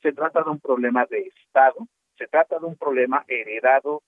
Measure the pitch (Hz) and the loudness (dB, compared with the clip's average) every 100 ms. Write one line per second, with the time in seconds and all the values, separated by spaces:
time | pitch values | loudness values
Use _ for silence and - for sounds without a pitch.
0 | 156 143 156 165 156 147 - 123 123 123 | -4 -4 -2 0 -2 -6 -2 0 2 0
1 | 123 110 95 _ _ - 135 127 233 _ | 0 -4 -8 _ _ 4 4 2 -14 _
2 | _ _ 120 156 165 165 165 165 156 127 | _ _ -2 0 0 -2 -8 -6 -2 0
3 | 123 139 - 127 107 110 127 135 139 151 | 0 0 -2 -8 -6 -2 2 2 2 -8